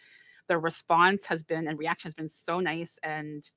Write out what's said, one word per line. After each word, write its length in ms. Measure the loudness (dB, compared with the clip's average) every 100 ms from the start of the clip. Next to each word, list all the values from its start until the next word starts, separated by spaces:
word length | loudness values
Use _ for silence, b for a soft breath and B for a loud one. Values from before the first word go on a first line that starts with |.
| b b b b -2
the 100 | 0
response 680 | 0 -2 4 6 6 6 0
has 180 | -4
been, 240 | -2 -2 -2
and 120 | -2
reaction 280 | -4 -4 -8
has 80 | -8
been 120 | -8
so 300 | -6 -4 -2
nice, 400 | -2 -2 -6 -8
and 460 | -6 -6 -8 -12 -14